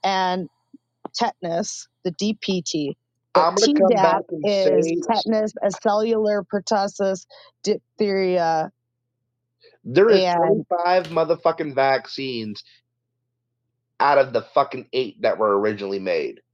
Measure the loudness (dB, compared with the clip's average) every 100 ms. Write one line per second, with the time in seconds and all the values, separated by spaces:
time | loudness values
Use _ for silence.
0 | -2 0 0 -2 -6 _ _ -20 _ _
1 | -14 -4 -4 -4 -6 -4 -4 -10 -18 _
2 | -8 -4 -4 -4 -2 -4 -2 -4 -6 -8
3 | _ _ _ 2 2 2 2 4 4 4
4 | 4 2 -2 -6 -2 0 2 2 0 -2
5 | -2 -2 0 -2 -2 -2 -4 -2 0 0
6 | 0 0 0 -2 -4 -8 -2 -2 -2 -2
7 | -4 -4 -8 -20 -20 _ -4 -4 _ _
8 | -2 0 0 0 0 0 -2 _ _ _
9 | _ _ _ _ _ _ _ _ -2 2
10 | 6 6 4 2 2 0 0 -2 2 2
11 | 2 -2 0 2 0 0 -4 0 2 2
12 | -2 -10 -8 -6 -8 -12 -18 _ _ _
13 | _ _ _ _ _ _ _ _ _ _
14 | 2 4 4 0 -2 0 0 -4 -8 -6
15 | -6 -2 -2 0 2 2 0 -2 -6 -6
16 | -2 -2 -2 -8 _